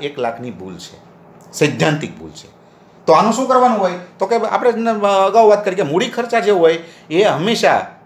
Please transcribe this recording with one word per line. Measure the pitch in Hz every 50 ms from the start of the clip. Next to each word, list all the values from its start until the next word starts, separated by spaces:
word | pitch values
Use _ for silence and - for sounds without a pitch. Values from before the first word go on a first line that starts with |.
એક | 143 143 143 139
લાખની | 120 117 110 113 123 123
ભૂલ | 95 87 95 95 87
છે, | 82 - - - - - - - - - - - - - -
સૈદ્ધાંતિક | - - 156 143 117 113 165 156 151 147 - 95 - -
ભૂલ | 82 78
છે. | - - - - _ _ _ _ _ _ _ _ _ - -
તો | 147 156
આનું | 160 202 226 226
શું | 254 262
કરવાનું | 240 254 247 247 240 220 202
હોય? | 190 180 180 180 - - - -
તો | 190
કે | 190 233
આપણે | 226 214 208 196 208 - 247
ન-, | 220 220 233 233 220 208
અગાઉ | 202 202 196 190 190 196 196 226 220 208
વાત | 208 202 208
કરી | 196 185
કે | 196 180
મૂડી | 139 151 185 254 240
ખર્ચા | - 233 240 233 233 226
જે | 190 208
હોય | 202 175 165 160 165 165 - - - - - -
એ | 156 180 214
હંમેશા | 185 135 143 170 226 226 - 202 170 127 98 92 - - - _